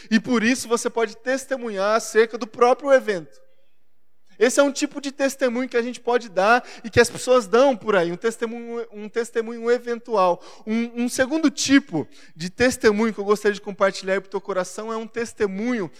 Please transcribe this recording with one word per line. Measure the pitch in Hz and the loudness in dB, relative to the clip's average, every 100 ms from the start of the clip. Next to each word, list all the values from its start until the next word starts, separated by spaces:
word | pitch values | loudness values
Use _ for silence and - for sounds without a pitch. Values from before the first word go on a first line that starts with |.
| - | 0
e | 220 | 0
por | - 240 | 2 0
isso | 220 254 226 | 2 0 0
você | 233 240 | -2 -2
pode | 226 226 214 | -2 -4 -4
testemunhar | 254 262 262 262 233 196 196 226 | -4 -4 -4 -6 -6 -4 0 0
acerca | - 214 226 233 | 0 2 2 0
do | 226 | -10
próprio | - 240 254 285 | 2 2 2 4
evento. | 269 214 185 151 - - - - - - - - - - - | 2 4 -6 -6 -20 -20 -20 -20 -20 -20 -20 -20 -20 -20 0
Esse | 233 285 | 2 4
é | |
um | 285 | 2
tipo | 277 285 285 | 2 -6 -6
de | 277 | -10
testemunho | 269 269 - 254 233 254 | -2 -2 0 -2 -2 -2
que | 240 | -2
a | |
gente | 233 233 | -2 -6
pode | - 240 233 | -2 -2 -2
dar | 175 202 247 - - | 0 4 4 2 -14
e | 226 | -2
que | 226 | 2
as | 226 | 2
pessoas | - - 254 196 | 2 2 2 4
dão | 226 277 220 | 4 4 2
por | 214 196 | 0 2
aí, | 170 | 2
um | 175 | -2
testemunho, | 226 226 226 240 233 233 226 | -4 -4 -8 -8 -10 -10 -10
um | 208 208 | -12 -8
testemunho | 233 233 240 220 233 233 | -6 -4 -4 -6 -6 0
eventual. | 247 233 233 240 214 185 175 - - | 0 0 -8 -4 2 2 2 -6 -18
Um, | - 226 233 240 240 | -4 -4 -4 -4 -4
um | |
segundo | - 254 320 320 | 0 0 2 0
tipo | - - 277 - 160 117 - - - | 0 2 2 2 -6 -6 -12 -20 -12
de | 180 | -12
testemunho | - 247 254 233 208 226 | 0 0 4 2 4 0
que | 208 | -2
eu | 202 | 0
gostaria | 208 208 202 | 0 0 -2
de | |
compartilhar | 208 190 196 185 190 | -8 0 0 0 -4
aí | 196 | -4
pro | 196 | -4
teu | 202 | -10
coração | - 185 180 - 220 | -6 -4 -4 -8 -8
é | 226 | -8
um | 226 | -8
testemunho | 233 233 - 208 190 233 240 165 - | -8 -8 -4 -4 -2 -4 -4 -6 -10